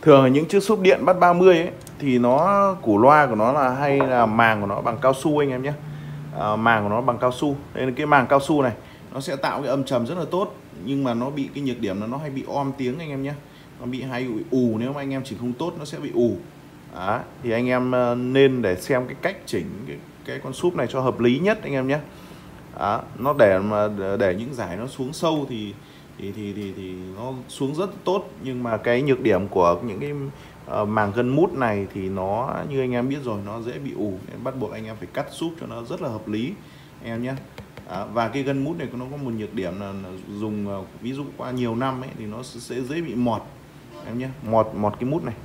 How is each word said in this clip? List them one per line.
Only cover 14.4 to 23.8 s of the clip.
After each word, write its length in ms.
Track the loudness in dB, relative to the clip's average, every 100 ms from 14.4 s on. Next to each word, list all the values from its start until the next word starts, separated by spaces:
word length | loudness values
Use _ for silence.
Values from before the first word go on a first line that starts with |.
| -2
ù, 260 | 2 2 0
nếu 160 | -2
mà 80 | -4
anh 120 | -6
em 100 | -6
chỉnh 160 | -6 -6
không 140 | -6
tốt 200 | -4 -6 -6
nó 60 | -10
sẽ 120 | -10
bị 120 | -4
ù. 180 | 2 2 0 -8 -20 -20 -20 -18 -8
Đó, 240 | -2 -2 -4 -8
thì 80 | -2
anh 160 | 0 2
em, 240 | 2 2
ờ, 240 | 2 2 0
nên 460 | 2 6 6 6
để 140 | 0 0
xem 300 | 0 -2 -2
cái 80 | -4
cách 160 | -6 -6 -6
chỉnh 200 | -6 -6 -10 -12
cái, 100 | -14 -16 -18 -12
cái 140 | -10
con 100 | -10
súp 220 | -2 -2 0
này 120 | -2
cho 120 | 0
hợp 180 | 0 2
lý 200 | 2 4
nhất 200 | 2 0
anh 100 | -2
em 140 | -2 0
nhé. 120 | -2 -4 -16 -18 -20 -18 -20 -18 -4
Đó, 220 | -2 -2 -4 -4
nó 140 | -2 6
để 200 | 6 6
mà, 280 | 2 2